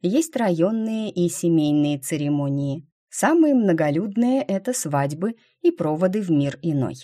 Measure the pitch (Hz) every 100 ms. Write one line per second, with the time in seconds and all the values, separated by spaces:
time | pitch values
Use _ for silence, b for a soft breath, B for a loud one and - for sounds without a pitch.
0 | 175 240 330 - 220 165 175 226 220 220
1 | 214 - 175 - 175 165 151 147 147 143
2 | - 156 147 147 143 139 143 143 - _
3 | _ - 220 339 311 269 208 165 156 147
4 | 214 202 240 269 - 196 196 254 156 143
5 | 139 147 202 233 b b 349 339 160 156
6 | 185 202 190 151 139 - 170 143 123 127